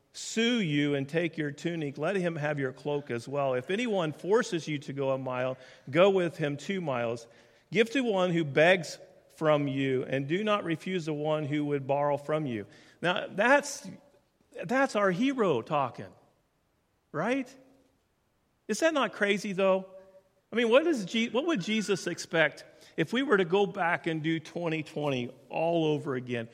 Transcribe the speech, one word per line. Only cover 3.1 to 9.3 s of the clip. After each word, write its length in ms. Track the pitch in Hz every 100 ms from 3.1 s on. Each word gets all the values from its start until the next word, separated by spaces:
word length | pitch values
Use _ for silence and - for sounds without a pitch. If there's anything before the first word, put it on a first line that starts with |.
as 160 | 120 117
well. 260 | 139 139
If 160 | 127 123
anyone 420 | 196 247 196 160
forces 560 | - 170 220 233 175 147
you 120 | 147
to 140 | 139
go 180 | 139 135
a 80 | 135
mile, 360 | 131 127 127 131 - - -
go 180 | 143 196
with 260 | 190 175 -
him 220 | 151 143
two 240 | - 196
miles. 460 | 165 127 117 123 - - - _ -
Give 160 | 202 226
to 100 | 277
one 300 | 240 190 180
who 120 | 170
begs 540 | 156 135 160 185 160 - - - _